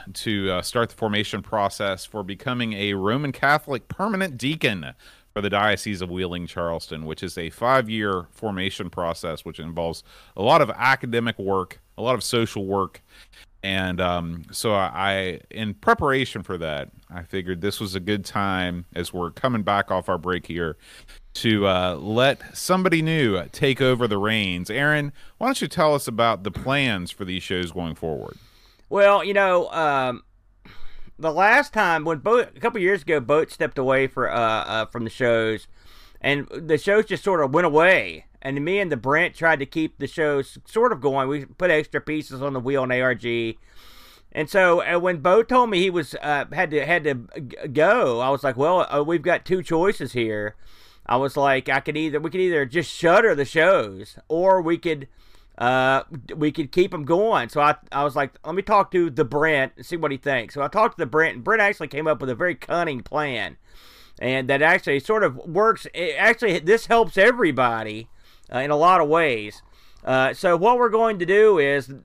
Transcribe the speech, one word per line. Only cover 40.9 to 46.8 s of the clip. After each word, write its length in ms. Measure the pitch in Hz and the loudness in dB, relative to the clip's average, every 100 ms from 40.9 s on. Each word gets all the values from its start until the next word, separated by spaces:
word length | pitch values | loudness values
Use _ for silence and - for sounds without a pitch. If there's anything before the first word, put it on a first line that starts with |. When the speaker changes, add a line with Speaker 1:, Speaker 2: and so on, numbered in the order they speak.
Speaker 2:
of 80 | 185 | 0
going. 300 | 139 135 131 | 0 0 -2
We 160 | 147 135 | -4 -8
put 260 | - 180 | -2 2
extra 300 | 156 151 147 | 2 0 -6
pieces 400 | 143 151 147 131 | -4 -6 -8 -8
on 100 | 139 | -6
the 80 | 135 | -4
wheel 220 | 120 139 | -2 -2
on 100 | 127 | 0
A 80 | 127 | 0
R 160 | 127 120 | 0 -2
G. 420 | 120 117 113 110 - - - - - - - | -2 -2 -4 -8 -16 -20 -20 -20 -20 -20 -12
And 160 | - 151 | -6 -2
so, 320 | 196 185 175 | 4 4 4
uh, 160 | 113 175 | 2 0
when 200 | 180 175 | 0 0
Bo 240 | 139 196 | 4 4
told 260 | 226 254 240 | 6 4 4
me 100 | 190 | 2
he 100 | 190 | 2
was, 240 | 175 143 - | 0 -4 -6
uh, 220 | 147 143 123 | -2 -2 -2
had 180 | 147 175 | -2 -2
to, 140 | 147 | 0